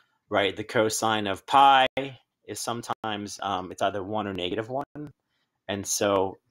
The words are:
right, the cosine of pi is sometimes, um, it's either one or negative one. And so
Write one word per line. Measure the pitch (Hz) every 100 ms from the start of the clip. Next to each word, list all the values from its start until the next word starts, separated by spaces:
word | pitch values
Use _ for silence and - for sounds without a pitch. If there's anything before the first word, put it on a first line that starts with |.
| _ _ -
right, | 104 101 98
the |
cosine | 104 123 110 - 113 107 101
of | 95 -
pi | 139 139 135 131 - 139 127 _ _ -
is | 104
sometimes, | - 117 - 117 110 104 101 -
um, | 98 92 92
it's | 92
either | 101 101
one | 95 107 101
or |
negative | 92 90 101 110
one. | 131 143 147 151 _ _ _ _ _ -
And | 101 95
so | - 104 98 95 - _